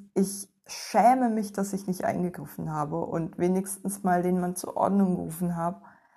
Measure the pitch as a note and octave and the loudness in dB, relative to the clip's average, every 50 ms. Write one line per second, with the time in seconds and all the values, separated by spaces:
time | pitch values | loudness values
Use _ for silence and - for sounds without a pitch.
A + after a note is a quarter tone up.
0 | - - - G3 G3 G3 - - - - _ _ _ - - - - - - G#3+ | -10 -4 0 0 0 0 0 -6 -14 -16 _ _ _ -16 -14 -14 -8 -2 4 6
1 | F#3+ A#3+ C4 C4 B3+ A#3 A3 A3 G#3 G#3 - - G3 G3+ G3 F#3+ G3 - F#3 - | 8 8 8 6 4 2 2 0 -2 -4 -2 -2 -2 -2 -2 -4 -2 -4 -4 -2
2 | - - - - F3+ F3 - - C#3+ D3 - - E3 D#3+ D#3 D3+ D3 D3+ D#3+ E3 | -2 -2 -2 0 -2 -2 -4 -6 -12 -12 -10 -8 -6 -4 -4 -4 -4 -2 -2 -4
3 | E3+ - - E3 D#3+ D#3+ - - F3+ F3+ F#3 F#3+ G3 G3 - - - G3 G3 - | -4 -2 -2 -2 -2 -4 -2 0 0 2 2 2 0 -2 -6 -8 -6 -6 -6 -2
4 | - F#3 F3+ F3+ F3 F3+ F#3 F3+ F3+ F3+ F3+ - - - - - - - G3 G3+ | 0 2 2 2 2 2 2 2 0 -2 -4 -6 -8 -6 -2 0 0 2 4 4
5 | G3 F3+ F3+ F3 E3+ E3 D#3+ E3 F3+ F3 E3+ E3+ E3 F3 F#3+ - - - - _ | 4 4 2 0 -4 -6 -6 -4 -4 -2 -2 -2 -2 -4 -4 -6 -12 -20 -20 _
6 | _ _ _ | _ _ _